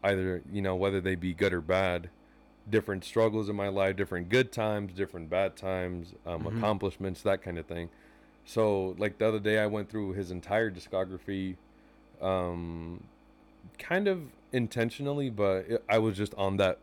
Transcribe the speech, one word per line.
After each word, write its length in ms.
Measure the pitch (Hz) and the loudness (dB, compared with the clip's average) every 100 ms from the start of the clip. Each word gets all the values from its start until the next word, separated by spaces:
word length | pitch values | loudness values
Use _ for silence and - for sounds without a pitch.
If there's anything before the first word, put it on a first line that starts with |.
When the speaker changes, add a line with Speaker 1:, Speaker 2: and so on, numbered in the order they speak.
Speaker 1:
either, 380 | 98 98 92 90 - | 2 2 2 -2 -4
you 80 | 101 | -2
know, 140 | 95 92 | 0 2
whether 240 | 98 98 | 2 2
they 140 | 92 | 0
be 180 | 92 90 | 0 0
good 200 | 85 98 | 2 2
or 80 | 90 | 2
bad, 500 | 78 92 95 87 87 - - - - _ - | 2 2 4 0 -4 -16 -20 -20 -20 _ 0
different 360 | 110 - 98 | 0 2 -4
struggles 440 | - - 113 107 101 | -2 2 4 2 -2
in 80 | 104 | -2
my 120 | 101 | -2
life, 280 | 98 98 95 | 2 2 2
different 320 | 98 90 87 | -2 -2 2
good 240 | 123 127 | 2 2
times, 400 | - 107 104 101 | 0 0 0 -4
different 380 | 90 98 90 80 | -4 -4 -4 -2
bad 260 | 90 98 - | 0 0 -2
times, 580 | 95 92 90 90 85 - - | -4 -2 -2 -4 -8 -14 -8
um, 180 | 85 | -4
Speaker 2:
Mm-hmm. 140 | 80 113 | -4 0
Speaker 1:
accomplishments, 640 | 107 104 98 - 95 90 | 0 2 -2 -4 -6 -4
that 200 | - 98 | 0 0
kind 160 | - 85 | -2 -8
of 80 | 80 | -6
thing. 220 | 85 85 - - - - _ | -8 -8 -12 -20 -20 -20 _
So, 500 | - - 110 101 92 90 | -6 2 2 2 0 -2
like, 200 | 104 - | -4 0
the 80 | 110 | 0
other 120 | 110 | 2
day 180 | 104 107 | 2 2
I 80 | 107 | 2
went 220 | 104 101 | -2 -4
through 240 | 110 101 | -4 -4
his 180 | 95 92 | -4 -4
entire 400 | 90 85 104 113 | -6 0 2 2
discography, 840 | 90 - 95 92 92 - 98 95 92 - - - - - - | -2 -6 -2 -2 -6 -6 -4 -4 -6 -14 -20 -20 -20 -20 -6
um, 840 | 95 92 90 87 85 85 82 87 - - - - - - - - | 0 0 0 -4 -6 -8 -10 -12 -16 -20 -20 -20 -20 -20 -20 -18
kind 280 | - 180 202 | -2 0 2
of 160 | 185 143 - _ | 0 -4 -18 _
intentionally, 800 | 127 117 123 117 - 143 143 135 | -2 0 0 -2 0 -4 -2 -2
but 340 | 104 101 95 85 | 2 2 2 0
it, 160 | 117 - | -4 2
I 100 | 110 | 4
was 180 | 110 95 | 4 0
just 180 | 104 | -4
on 240 | - 98 98 | 0 0 4
that 200 | 95 - | 4 2